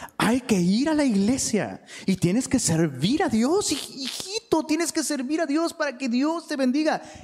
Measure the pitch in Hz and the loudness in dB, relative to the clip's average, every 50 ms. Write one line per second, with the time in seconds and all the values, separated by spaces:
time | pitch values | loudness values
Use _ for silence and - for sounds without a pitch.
0 | - - - - - 190 233 262 247 - 220 185 175 175 196 220 277 320 311 302 | -18 -10 -4 0 0 2 2 2 2 2 2 2 4 4 4 4 2 2 2 2
1 | 294 269 214 196 196 208 262 254 - - - 196 147 104 95 - - - - - | 2 4 4 4 4 2 2 0 0 0 0 0 -2 -2 -6 -10 -16 -18 -18 -8
2 | - - 190 - - 170 185 247 262 - - 254 - - 165 160 170 160 135 127 | -2 -2 0 2 2 2 2 2 0 0 0 0 2 2 2 2 2 0 0 0
3 | 139 196 269 320 392 302 220 220 233 262 339 415 403 - 311 269 - - - - | 0 0 2 2 0 2 2 2 2 2 2 2 0 0 -2 -4 -6 -10 -12 -10
4 | 269 240 - - - 370 392 453 - - - 320 302 - 294 311 339 - - 330 | -10 -10 -8 -8 -8 -6 -6 -8 -4 0 0 0 2 2 0 0 0 0 -2 -2
5 | 285 - 294 269 269 254 302 320 330 285 277 311 330 330 330 - 302 285 247 240 | -2 -2 -2 -4 -4 -2 -2 -2 0 0 0 0 0 -2 -2 -4 -4 -4 -4 -4
6 | 269 262 226 247 269 302 330 339 320 - 311 262 269 254 247 294 311 311 247 175 | -4 -2 0 0 2 0 0 -2 -4 -6 -2 0 0 2 2 2 0 0 -2 -4
7 | - - - - | -6 -10 -18 -16